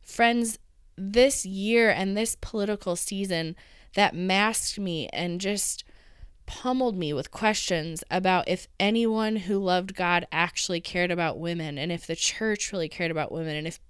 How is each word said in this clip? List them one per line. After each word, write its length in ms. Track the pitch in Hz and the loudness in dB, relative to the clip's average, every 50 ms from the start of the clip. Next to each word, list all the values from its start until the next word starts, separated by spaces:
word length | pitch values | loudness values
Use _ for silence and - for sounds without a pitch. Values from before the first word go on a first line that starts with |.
| - | -18
Friends, 560 | - - - 233 233 240 240 233 226 220 - - - _ _ - - _ | -14 2 4 4 4 6 4 0 -2 -4 -8 -12 -20 _ _ -20 -20 _
this 500 | - 196 196 202 233 254 277 269 - - | -8 -8 0 4 6 6 6 6 2 -4
year 440 | 185 196 190 196 208 233 233 233 220 | -4 -4 -2 0 2 4 6 6 6
and 260 | 185 156 190 196 196 | 4 4 2 0 0
this 200 | 202 220 226 - - | 0 0 -2 -4 -6
political 560 | - - - 214 202 202 208 202 - 196 175 | -8 -6 -2 -2 0 0 -2 -4 -2 -4 -2
season 580 | 175 - - 202 196 196 190 185 165 165 160 170 - - - - - - - - | -2 -4 -4 -4 -4 -2 0 0 0 -2 -2 -6 -10 -16 -20 -20 -20 -20 -6 2
that 220 | - 196 - - | 2 2 2 2
masked 640 | 165 180 185 185 196 208 220 226 - - - - - | 0 0 2 4 4 4 2 2 0 -2 -4 -4 -4
me 280 | 202 185 170 160 131 - - | -4 -4 -2 -4 -4 -4 -4
and 280 | - 170 175 170 180 | -4 -2 -2 -4 -2
just 440 | 190 190 208 202 - - - - - - - - - - - _ - - - - - | -2 -2 -2 -2 -2 -4 -4 -6 -10 -18 -20 -20 -20 -20 -20 _ -20 -20 -20 -20 -16
pummeled 520 | - - - - 254 254 262 254 247 214 | -16 -16 -6 -2 -2 0 2 2 2 0
me 160 | 185 170 151 147 | 0 -2 -2 -2
with 180 | 135 139 - | -2 -4 -6
questions 720 | - - 220 214 214 - - - 190 165 151 165 165 160 - - | -6 0 2 2 2 2 0 0 -2 -2 -2 -4 -6 -8 -6 -2
about 380 | - 185 190 190 185 180 - - | -2 0 2 4 4 2 2 0
if 180 | 180 185 - - - _ | -2 -4 -4 -12 -4 _
anyone 560 | 190 202 220 233 233 226 220 220 220 214 220 | 2 2 4 4 2 2 2 2 0 0 0
who 220 | 214 185 175 208 196 | -2 -2 0 0 0
loved 360 | 196 185 180 180 185 190 190 | 2 2 2 2 0 -2 -4
God 320 | - 185 175 175 175 175 - - | -2 0 2 2 2 2 0 0
actually 480 | 156 170 170 - - - - 185 170 | 0 0 0 0 -4 -2 -2 -2 -4
cared 300 | 170 - - 180 175 180 | -4 -4 -2 0 0 2
about 280 | 175 175 170 160 120 80 | 2 0 0 -2 -2 -2
women, 400 | 165 170 170 170 160 156 143 143 | -4 -4 -4 -4 -4 -6 -4 -4
and 140 | 139 170 170 | -4 -4 -4
if 140 | 170 - | -4 -4
the 100 | - 165 | -6 -4
church 560 | - - - - - 220 220 214 208 - - - | -2 -2 -2 -2 0 -2 -2 0 -2 -4 -4 -2
really 160 | 190 165 160 | -4 -4 -4
cared 220 | - - 175 165 | -2 -4 -2 -2
about 200 | 165 156 147 - | 0 -2 -4 -4
women, 240 | - 160 165 160 151 | -4 -6 -4 -4 -4
and 120 | 151 151 | -4 -4
if 120 | 160 170 - - _ | -6 -8 -10 -16 _